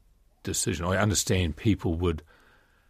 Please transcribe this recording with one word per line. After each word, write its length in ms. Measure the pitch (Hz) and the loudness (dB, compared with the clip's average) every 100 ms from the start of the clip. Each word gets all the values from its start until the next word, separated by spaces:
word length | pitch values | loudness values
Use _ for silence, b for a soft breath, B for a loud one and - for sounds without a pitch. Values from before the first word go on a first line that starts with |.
| _ _ _ _ | _ _ _ _
decision. 420 | 95 - - 85 87 | -8 -4 -4 -2 0
I 120 | 95 | 2
understand 580 | 104 87 - 92 85 - | 2 2 2 2 0 0
people 400 | 110 92 95 82 | 0 2 0 0
would 260 | 87 76 b b b b b b | 0 -2 b b b b b b